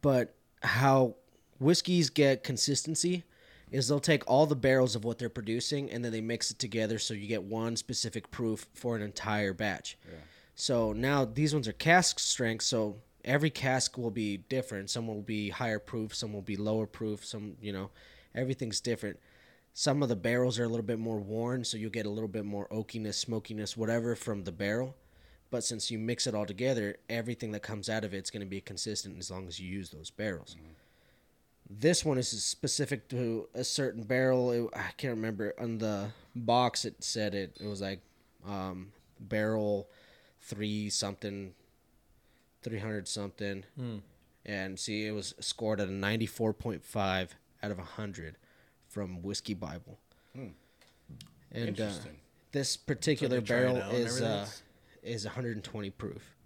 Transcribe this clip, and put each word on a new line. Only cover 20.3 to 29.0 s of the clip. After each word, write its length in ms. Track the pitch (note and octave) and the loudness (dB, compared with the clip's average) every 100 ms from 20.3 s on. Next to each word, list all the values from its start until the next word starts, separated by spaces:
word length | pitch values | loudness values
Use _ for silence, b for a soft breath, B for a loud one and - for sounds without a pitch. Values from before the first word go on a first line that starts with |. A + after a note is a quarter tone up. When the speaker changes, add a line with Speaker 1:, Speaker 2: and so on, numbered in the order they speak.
| B2 B2+ A2+ | 4 4 2
Speaker 1:
are 60 | |
a 40 | A#2 | 0
little 160 | A2+ | 0
bit 140 | G#2 A2+ | 0 -2
more 220 | A2+ A2 | 0 -2
worn, 420 | G2+ A2 A#2 B2+ | -2 -2 0 -2
so 120 | A#2 A2+ | -2 -4
you'll 140 | A2 | -4
get 160 | A2+ G#2 | -2 -2
a 40 | |
little 180 | G#2 A2 | -2 -2
bit 160 | G#2+ | -2
more 220 | G2+ G2+ - | -4 -4 -2
oakiness, 460 | A2 G#2+ A#2 G#2+ | -4 -4 -4 -2
smokiness, 640 | G2 - A2+ - G#2+ G#2 - | -2 0 -2 -2 -6 -6 -2
whatever 400 | A2 A#2 A#2 A#2 | 2 2 2 -2
from 260 | - G#2 | -2 -4
the 80 | F#2 | -4
barrel. 440 | E2+ G2+ A2 C3 C3+ b b b b _ | -2 0 0 -2 -6 b b b b _
But 120 | A#2+ | -2
since 260 | A2 A2+ - | -2 -2 -4
you 80 | A2+ | -2
mix 280 | A2 A#2+ C3 | -2 0 0
it 80 | |
all 100 | G#2+ G2+ | 0 -2
together, 500 | F#2+ B2+ B2+ G#2 - _ | 0 2 2 0 -4 _
everything 440 | A#2 A#2 A#2+ A2+ | -4 -2 -4 -4
that 80 | G#2+ | -6
comes 260 | - G#2+ G2 | -6 -6 -2
out 160 | A2 | -2
of 80 | G#2+ | -2
it's 160 | F#2+ F#2 | -4 -6
gonna 160 | A2 G2 | -6 -6
be 140 | G2 | -8
consistent 560 | - F#2+ - G#2 | -8 -6 -4 -4